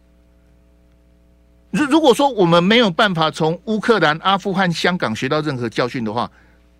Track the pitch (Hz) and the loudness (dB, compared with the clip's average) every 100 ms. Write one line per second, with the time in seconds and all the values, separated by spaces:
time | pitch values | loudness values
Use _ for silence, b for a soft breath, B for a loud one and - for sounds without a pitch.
0 | _ _ _ _ _ _ _ _ _ _ | _ _ _ _ _ _ _ _ _ _
1 | _ _ _ _ _ _ - 185 285 311 | _ _ _ _ _ _ -6 -2 2 2
2 | 302 214 285 214 170 170 180 226 220 170 | 4 2 2 2 2 4 4 4 2 2
3 | 214 165 156 147 160 175 - 214 208 214 | 0 0 -2 -2 -4 -4 -4 -4 2 2
4 | 160 156 185 196 202 180 185 160 185 180 | 2 0 0 -2 -2 -2 -2 0 -2 -2
5 | 127 110 131 151 151 131 117 - 127 135 | -4 -4 -4 -4 -4 -6 -6 -4 -4 -4
6 | 110 113 107 b b b b _ | -6 -6 -6 b b b b _